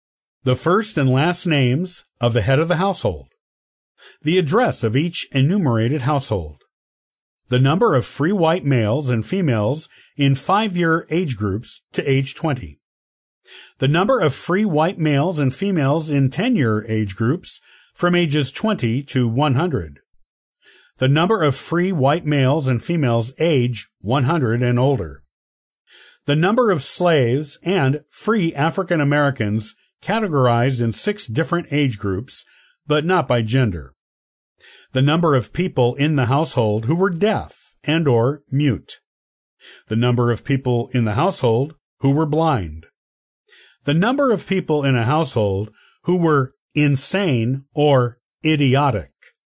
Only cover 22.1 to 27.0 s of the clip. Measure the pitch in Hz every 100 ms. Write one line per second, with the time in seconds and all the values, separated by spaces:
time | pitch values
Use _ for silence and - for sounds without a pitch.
22.1 | 165 151 147 131 151 135 123 - 170 135
23.1 | 117 117 - 160 143 123 113 - _ 92
24.1 | 135 131 165 123 117 123 123 131 131 82
25.1 | - - _ _ _ _ _ _ - -
26.1 | - - 147 175 233 233 175 - -